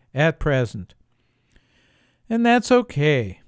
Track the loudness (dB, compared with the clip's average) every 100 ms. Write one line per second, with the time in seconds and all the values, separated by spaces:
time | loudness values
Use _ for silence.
0 | _ -2 -2 -2 -2 -2 -2 -8 -16 _
1 | _ _ _ _ _ _ _ _ _ _
2 | _ _ -6 -2 2 2 4 2 0 -2
3 | 0 0 -2 -10